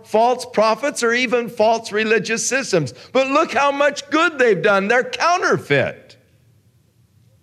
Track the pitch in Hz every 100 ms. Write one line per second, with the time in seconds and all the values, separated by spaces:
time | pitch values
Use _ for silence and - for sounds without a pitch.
0 | - 214 233 247 - - 214 220 294 285
1 | 233 240 254 240 233 - 214 226 226 208
2 | 220 220 220 226 - 269 220 175 143 -
3 | - 254 269 285 320 - 285 277 285 285
4 | - 311 349 294 240 185 202 196 196 240
5 | 254 - 320 359 359 175 - 143 92 -
6 | - - _ _ _ _ _ _ _ _
7 | _ _ _ _